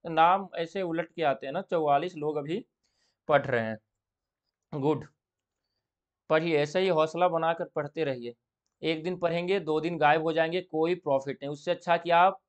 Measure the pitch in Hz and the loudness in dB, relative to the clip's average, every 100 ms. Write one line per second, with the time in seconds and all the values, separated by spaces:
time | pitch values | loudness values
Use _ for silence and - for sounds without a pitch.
0 | 170 160 165 190 190 - 165 196 180 165 | -4 2 4 4 -2 -8 -6 -6 -4 -4
1 | 165 - 151 135 139 160 - 175 151 139 | -6 -2 -2 -2 -4 -8 -4 0 2 2
2 | 175 160 151 147 139 165 - _ _ _ | 0 -6 -4 -4 -4 -8 -10 _ _ _
3 | _ _ - 143 139 120 113 107 _ _ | _ _ 2 2 2 -2 -2 -6 _ _
4 | _ _ _ _ _ _ _ 147 139 147 | _ _ _ _ _ _ _ -4 -2 -2
5 | - _ _ _ _ _ _ _ _ _ | -6 _ _ _ _ _ _ _ _ _
6 | _ _ - 156 170 151 147 185 190 160 | _ _ 0 0 2 0 0 0 2 2
7 | 156 170 180 165 165 170 175 160 147 165 | 0 2 0 2 -2 -2 -6 -6 -6 -4
8 | 151 127 120 117 _ _ _ _ 160 160 | -4 -4 -8 -14 _ _ _ _ -4 -2
9 | 165 180 175 170 180 196 156 156 170 170 | -4 -2 -2 0 0 -2 0 -2 -2 2
10 | 151 165 160 165 160 180 180 160 160 180 | 4 4 2 0 0 -2 -4 -2 0 0
11 | 151 135 139 123 139 147 - 170 - 170 | 0 0 -2 -8 -10 -8 -6 -4 0 0
12 | 170 170 185 190 | 2 4 4 2